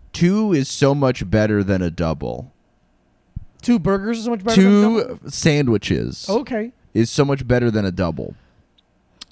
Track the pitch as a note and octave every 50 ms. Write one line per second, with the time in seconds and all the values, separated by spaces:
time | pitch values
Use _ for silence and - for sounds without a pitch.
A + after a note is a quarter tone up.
0 | - - - - E3+ F3 G3 G#3+ A3 G#3 F#3 C#3+ C3 - - - D3 C3+ C#3 D3
1 | C#3 C3 B2+ - A2 F2+ F2 G#2+ G#2+ G#2+ G#2+ G#2 G2 F#2+ G2+ F#2 F2+ E2+ E2 -
2 | E2 D#2+ D#2+ C#2+ D2 A#1 A#1 B1 C2 - _ _ _ _ _ _ _ _ _ _
3 | _ _ _ _ _ _ _ - - - _ _ - - A#3+ A3+ D3+ F#3+ G3 G3
4 | G3 A3 A#3+ A3+ G#3+ A#3+ A#3 G#3 F#3 A#3 A3+ G3 F#3+ G3 G3+ G3+ G#3 A3 A3+ G#3+
5 | - - - - - - - - - E3+ D3 D3 C#3+ B2 A2 G2+ - - F#2 B1+
6 | A1+ A#1+ - - - - G3 A#3+ C#4 - C4 G#3+ G#3+ A#3+ - _ _ _ - -
7 | A#2 A2+ - - C#3+ C#3+ C#3 C3+ B2+ A#2 B2+ A#2+ A#2+ A#2+ G#2+ A2 G2+ F#2+ F2 F2+
8 | F#2+ E2+ D#2+ C2 G#1+ G1+ - - _ _ _ _ _ _ _ _ _ _ _ _
9 | _ _ _ _ - -